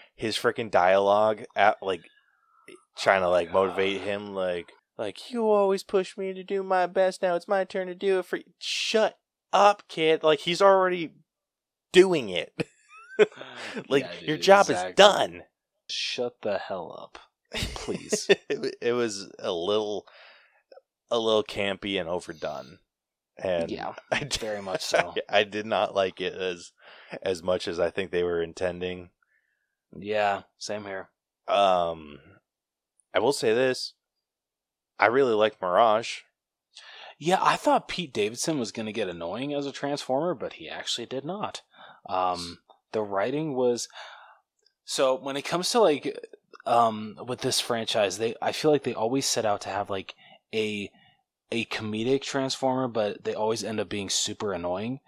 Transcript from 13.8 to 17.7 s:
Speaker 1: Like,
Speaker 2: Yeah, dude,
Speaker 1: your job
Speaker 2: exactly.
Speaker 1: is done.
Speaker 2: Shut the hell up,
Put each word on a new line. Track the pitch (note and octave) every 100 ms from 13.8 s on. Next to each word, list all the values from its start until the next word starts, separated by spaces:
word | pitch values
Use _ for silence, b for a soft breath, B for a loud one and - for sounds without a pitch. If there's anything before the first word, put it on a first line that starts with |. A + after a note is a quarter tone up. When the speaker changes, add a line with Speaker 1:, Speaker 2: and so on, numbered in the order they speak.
| -
Speaker 1:
Like, | C#3+
Speaker 2:
Yeah, | C3 E3+
dude, | E3
Speaker 1:
your | D3+
job | - G3 G3
Speaker 2:
exactly. | E3 F#3
Speaker 1:
is | -
done. | G3+ F3+ G2+ F2 - _ _ _ -
Speaker 2:
Shut | - - - B2 -
the | G#2+ F#2+
hell | - F#2+ D#2+ -
up, | - - - _ _ - -